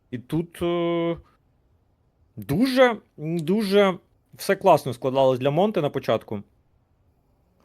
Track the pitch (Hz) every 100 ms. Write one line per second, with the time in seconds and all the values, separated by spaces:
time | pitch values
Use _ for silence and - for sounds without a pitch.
0 | _ 123 - 156 170 - 175 170 170 170
1 | 170 165 - _ _ _ _ _ _ _
2 | _ _ _ - 101 147 269 254 254 208
3 | - - 156 170 147 233 196 202 196 175
4 | _ _ _ - - 190 190 151 135 117
5 | 135 135 131 127 139 151 214 208 147 139
6 | 123 110 - 104 - _ _ _ _ _
7 | _ _ _ _ _ _